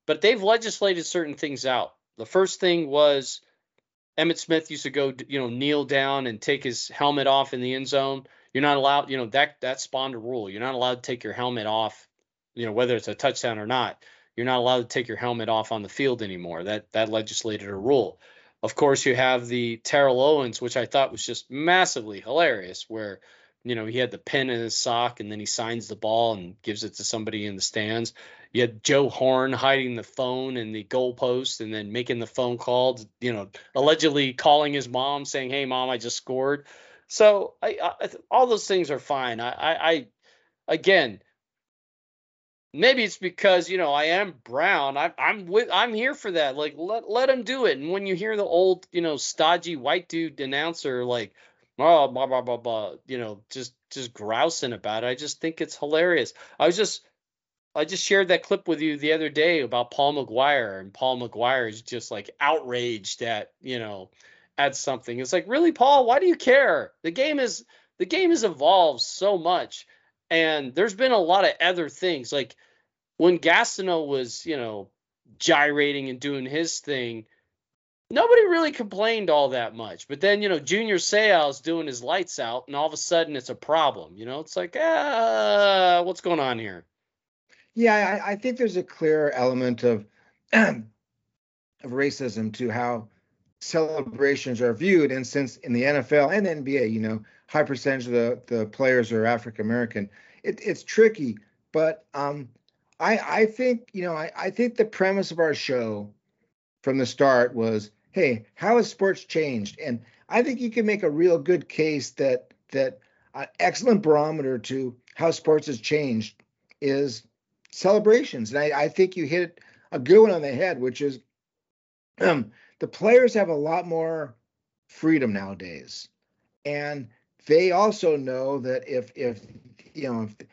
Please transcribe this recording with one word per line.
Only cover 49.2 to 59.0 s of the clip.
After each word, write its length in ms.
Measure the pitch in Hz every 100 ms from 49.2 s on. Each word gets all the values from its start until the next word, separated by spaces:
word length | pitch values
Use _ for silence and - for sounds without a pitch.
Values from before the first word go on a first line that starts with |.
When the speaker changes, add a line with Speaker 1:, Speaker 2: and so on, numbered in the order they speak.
| - - 160 175 170 156
Speaker 1:
white 320 | 127 180 175
dude 320 | 165 165 135
announcer, 640 | 135 139 160 165 147 123
like, 300 | 123 120 101 _ _ _ _ -
"Oh, 300 | 151 165 135
blah, 180 | 127 131
blah, 160 | 127
blah, 140 | 120 120
blah," 380 | 120 113 101 69 -
you 120 | 127
know, 240 | 113 101 _
just, 260 | 131 123 - _
just 220 | 139 123
grousing 600 | - 104 113 160 - 131
about 320 | 107 104 110
it, 20 | 123
I 80 |
just 260 | 127 147 -
think 200 | 160 160
it's 160 | 185 -
hilarious. 580 | 147 156 180 165 110 - - -
I 80 | 156
was 100 | 180
just, 300 | 202 - - _ _ _ _ _ _
I 120 | 147
just 200 | 156 180
shared 240 | - 196 180
that 140 | 175
clip 240 | - 196 180
with 140 | 151
you 180 | 156
the 140 | 147